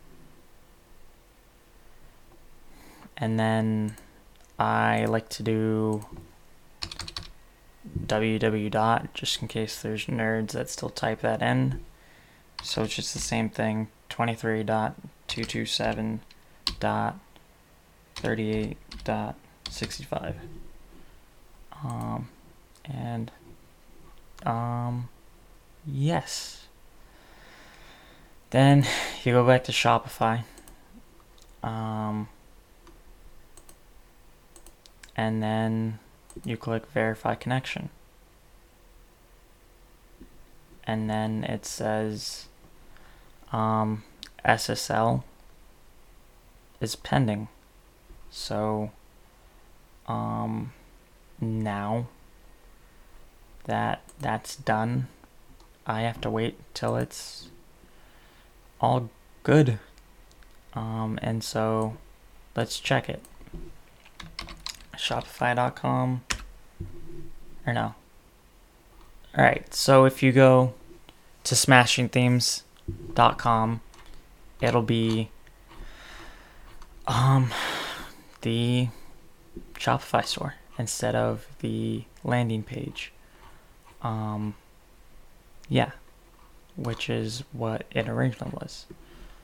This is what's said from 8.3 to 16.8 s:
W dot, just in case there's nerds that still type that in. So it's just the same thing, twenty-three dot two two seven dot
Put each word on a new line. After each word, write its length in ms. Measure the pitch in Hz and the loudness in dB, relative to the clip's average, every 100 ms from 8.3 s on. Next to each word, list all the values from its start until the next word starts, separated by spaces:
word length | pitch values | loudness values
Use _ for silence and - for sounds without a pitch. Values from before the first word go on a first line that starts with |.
| 110 | 2
W 300 | 110 107 104 | 2 0 0
dot, 440 | 107 110 117 - | 2 4 2 0
just 280 | - 131 - | -6 -4 -4
in 80 | 113 | -4
case 320 | 113 110 - | -4 -4 -6
there's 240 | 113 107 - | -6 -6 -4
nerds 460 | 120 110 113 107 | -2 0 0 -2
that 160 | 120 131 | -4 -6
still 200 | - 127 | -6 -8
type 300 | - 113 110 | -4 -4 -2
that 200 | 113 113 | -2 0
in. 420 | 117 127 131 135 - - - - - - - - | 2 2 2 -2 -10 -20 -20 -20 -20 -20 -20 -14
So 200 | - - | -6 -4
it's 120 | 110 - | -2 -4
just 180 | - | -6
the 60 | - | -6
same 300 | - 117 110 | -4 -2 -2
thing, 400 | - 113 107 110 - - | -2 -2 -2 -4 -10 -14
twenty-three 540 | - 117 113 113 110 | -4 -2 -2 -2 -2
dot 320 | 107 110 110 - - - - | 0 0 0 -6 -18 -18 -10
two 160 | - | -6
two 220 | 110 113 113 | -4 -4 -4
seven 560 | - 113 113 110 110 - - - - - | -2 -2 -2 -4 -6 -10 -20 -20 -8 -8
dot 380 | - | -2